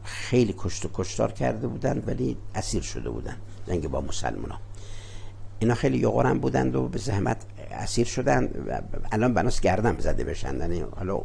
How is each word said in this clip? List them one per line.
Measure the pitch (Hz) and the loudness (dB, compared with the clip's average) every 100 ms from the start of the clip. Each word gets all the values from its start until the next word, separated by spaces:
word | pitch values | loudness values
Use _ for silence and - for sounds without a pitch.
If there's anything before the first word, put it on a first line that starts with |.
خیلی | - - - 123 110 92 | -8 -6 2 4 4 2
کشت | 90 - 85 | -2 -2 -2
و | |
کشتار | - 92 - 110 | -2 -2 0 0
کرده | 107 127 110 123 | 2 0 0 -4
بودن | 113 123 123 - | -2 -2 0 -2
ولی | - 127 - - 107 | -2 -2 -2 -6 -4
اسیر | - - | -2 -2
شده | - - 58 | -2 -6 -4
بودن | 58 - - - - - | -4 -6 -8 -10 -8 -4
جنگ | 87 73 | -2 -2
با | 65 | -2
مسلمان | 71 - 62 - - | -2 0 -2 -2 -6
ها. | - - - - - - - - - - - | -8 -10 -10 -10 -10 -10 -10 -10 -10 -8 0
اینا | 113 120 | 2 4
خیلی | 139 127 | 2 4
یقرم | 117 110 127 131 | 2 4 4 2
بودند | 131 131 127 131 | 2 2 2 2
و | 123 | 0
به | 123 | -2
زحمت | - 101 - - - - - | 0 0 0 -2 -6 -12 -10
اسیر | - 107 117 117 | -6 -2 0 2
شدن | - 131 131 - - - | 2 4 4 2 0 -4
و | - - - - | -4 -2 -2 0
الان | 110 123 | 2 4
بناس | 92 - - | 4 4 4
گردن | 95 95 110 - | 4 4 4 4
زده | 80 - | 4 4
بشن، | 71 73 67 67 | 2 -2 -2 0
یعنی | - 82 | 0 0
حالا | - - 92 98 | -2 -4 -2 -2